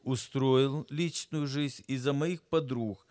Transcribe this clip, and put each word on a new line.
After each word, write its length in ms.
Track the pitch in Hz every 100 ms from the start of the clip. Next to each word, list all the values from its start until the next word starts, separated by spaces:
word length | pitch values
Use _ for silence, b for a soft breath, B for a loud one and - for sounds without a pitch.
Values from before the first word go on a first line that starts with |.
устроил 840 | - 123 - 135 135 131 135 151 -
личную 580 | 147 170 - - 156 143
жизнь 340 | 143 139 - -
и 80 | 131
за 160 | 135
моих 300 | 139 170 170
подруг, 600 | _ 165 131 123 110 95 B